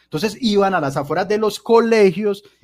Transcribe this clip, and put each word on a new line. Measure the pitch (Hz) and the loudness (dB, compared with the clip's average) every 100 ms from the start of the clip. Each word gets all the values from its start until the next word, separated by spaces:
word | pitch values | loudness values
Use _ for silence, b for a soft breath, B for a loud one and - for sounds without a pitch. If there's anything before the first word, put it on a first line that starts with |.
Entonces, | b 156 208 208 | b -6 -6 -4
iban | 233 202 196 185 | -2 0 2 0
a | |
las | 143 139 | -2 -4
afueras | 139 156 190 | -4 -4 -2
de | 214 | -2
los | 214 - | -2 -4
colegios | - 226 233 226 202 175 214 202 b b | 2 2 4 4 4 2 -4 -6 b b